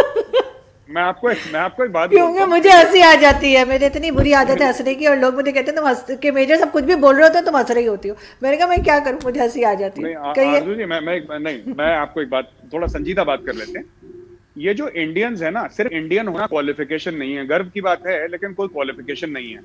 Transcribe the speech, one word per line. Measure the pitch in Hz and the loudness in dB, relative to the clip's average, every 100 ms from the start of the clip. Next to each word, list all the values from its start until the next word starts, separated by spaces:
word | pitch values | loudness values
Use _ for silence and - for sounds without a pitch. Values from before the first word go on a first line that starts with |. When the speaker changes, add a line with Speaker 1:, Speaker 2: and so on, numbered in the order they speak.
| - - - 480 - - _ _ - | 4 2 -2 -2 -2 -6 _ _ -8
Speaker 1:
मैं | 165 | -4
आपको | 180 185 240 | -2 -2 -2
एक, | 208 156 | -4 -4
मैं | 151 | -4
आपको | 185 214 247 | -4 -4 -4
एक | |
बात | 170 180 | -2 4
Speaker 2:
क्योंकि | 392 339 | 4 4
Speaker 1:
बोलता | 359 | 2
हूँ। | 381 | 2
Speaker 2:
मुझे | 339 381 | 4 8
हंसी | 359 320 370 | 10 8 8
आ | 330 302 | 8 8
जाती | 285 277 285 | 6 4 2
है, | 262 254 | 2 2
मेरी | 269 277 | 0 0
इतनी | 294 320 | -2 -4
बुरी | 262 269 | 0 2
आदत | 277 262 269 | 4 4 2
है | 277 | 0
हंसने | 247 254 269 | 0 -4 -2
की, | 302 | 0
और | 277 | 2
लोग | 254 254 | 0 0
मुझे | 277 | -2
कहते | 269 262 | -2 -2
हैं, | 311 | -2
"तुम | 294 | -2
हंस | 247 - | -2 -6
के, | 262 285 | -6 -2
major | 269 269 330 | 0 2 2
साहब | 339 | 0
कुछ | 302 | 0
भी | 269 349 | 0 4
बोल | 277 269 | 4 6
रहे | |
होते | 320 339 | 6 4
हो, | 339 | 0
तुम | 285 | 0
हंस | 233 | 0
रही | 240 233 | 0 -2
होती | 196 196 | -4 -6
हो।" | 208 - - | -12 -16 -8
मैंने | 262 285 | -4 0
कहा, | 349 | 0
"मैं | 349 | 0
क्या | 339 294 | 2 0
करूं, | 269 254 | 0 -4
मुझे | 254 247 | -4 -2
हंसी | 240 269 | -2 0
आ | 226 | -2
जाती | 196 196 - | -2 -4 -8
है।" | 160 | -10
Speaker 1:
नहीं, | 160 | -8
आ-, | 143 | -4
Speaker 2:
कहिए। | 147 139 147 | 0 2 0
Speaker 1:
आरजू | 165 220 | -2 -6
जी, | 185 | -6
मैं, | 165 | -6
मैं | 160 | -4
एक, | 180 151 | -6 -8
नहीं, | 151 156 127 110 | -10 -8 -8 -10
मैं | 135 156 160 | -4 -2 -2
आपको | 151 160 | -4 -6
एक | 131 | -4
बात, | 131 127 _ 131 | -6 -6 _ -12
थोड़ा | 156 175 | -8 -6
संजीदा | 151 151 190 | -6 -6 -4
बात | 156 135 131 | -2 -4 -6
कर | |
लेते | 120 107 - | -10 -10 -14
हैं। | - _ - - - - _ - | -16 _ -20 -20 -20 -20 _ -8
ये | 175 | -6
जो | 208 294 | -4 -6
Indians | 170 160 170 233 208 | -6 -6 -4 -4 -6
है | 160 | -6
ना, | 214 160 | -6 -8
सिर्फ | - - | -6 -6
Indian | 160 160 196 214 | -6 -4 -4 -4
होना | 165 160 | -6 -4
qualification | 156 143 143 139 156 180 160 | -4 -4 -6 -6 -8 -8 -8
नहीं | 135 | -8
है, | 143 135 | -8 -4
गर्व | 165 185 | -4 -6
की | 202 | -6
बात | 185 175 175 | -4 -4 -4
है, | 170 165 | -6 -6
लेकिन | 175 196 | -8 -10
कोई | 185 196 | -8 -8
क्वालिफिकेशन | 151 135 123 123 139 165 | -6 -8 -8 -12 -12 -10
नहीं | 135 120 | -12 -14
है। | 107 | -18